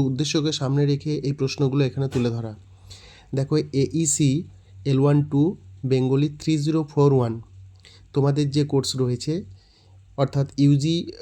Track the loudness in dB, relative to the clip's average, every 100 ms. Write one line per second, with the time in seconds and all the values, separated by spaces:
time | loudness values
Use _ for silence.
0 | 2 0 -2 0 -2 -2 0 2 2 0
1 | -2 -4 -4 -2 -4 0 0 2 0 0
2 | -4 0 -2 -2 -8 -12 -20 -20 -20 -20
3 | -20 -20 -8 -4 0 -2 0 0 0 0
4 | -2 2 2 2 -4 -14 _ -10 -2 2
5 | 4 4 2 2 0 -2 -12 -8 -2 0
6 | 2 0 0 -4 -2 0 0 -2 -2 2
7 | 4 4 2 -4 -12 -20 -20 -20 -20 -20
8 | -8 -2 0 2 0 0 0 0 -2 -2
9 | -2 -2 -4 -6 -6 -18 _ _ _ -20
10 | -14 -4 -2 0 -2 2 4 4 2 -2
11 | -4 -12